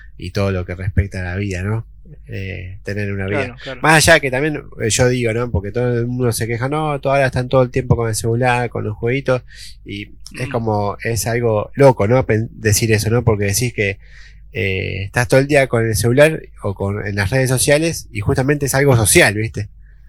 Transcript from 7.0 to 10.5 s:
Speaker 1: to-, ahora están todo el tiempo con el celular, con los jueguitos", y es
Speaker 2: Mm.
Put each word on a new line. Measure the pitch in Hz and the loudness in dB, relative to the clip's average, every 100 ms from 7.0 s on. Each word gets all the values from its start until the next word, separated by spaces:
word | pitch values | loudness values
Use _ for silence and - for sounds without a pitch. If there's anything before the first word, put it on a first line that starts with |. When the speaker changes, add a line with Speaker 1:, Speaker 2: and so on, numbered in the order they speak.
Speaker 1:
to-, | 139 | 0
ahora | 139 131 | 2 2
están | 131 127 | 0 2
todo | 135 | 2
el | 123 | 2
tiempo | 131 123 120 | 0 0 0
con | 113 | 0
el | 107 | -2
celular, | 117 120 127 123 120 | -2 0 2 0 -2
con | 107 | -6
los | 107 104 | -6 -4
jueguitos", | 117 135 135 127 - - - - | -4 -2 0 -2 -4 -18 -18 -16
y | - 101 104 - - - | -12 -12 -12 -16 -16 -10
es | |
Speaker 2:
Mm. | 127 | -6